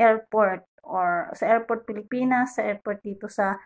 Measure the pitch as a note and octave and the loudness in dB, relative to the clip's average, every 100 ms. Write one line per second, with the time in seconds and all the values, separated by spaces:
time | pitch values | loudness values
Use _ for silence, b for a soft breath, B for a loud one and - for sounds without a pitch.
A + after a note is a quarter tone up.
0 | A#3 A3 - A3 G3 F#3 - _ - F#3 | 4 4 0 2 2 0 -10 _ -6 -2
1 | F3+ F3 - - - A3+ A3+ A3+ - G#3 | 0 0 -4 -4 2 2 0 -4 -4 -10
2 | G#3 B3+ B3+ B3+ C4 - G#3+ G3+ G#3+ G3+ | -6 -2 0 2 0 -2 -4 -4 -6 -8
3 | G#3 G3 G#3 - G3 G3 | -8 -10 -8 -2 -2 -2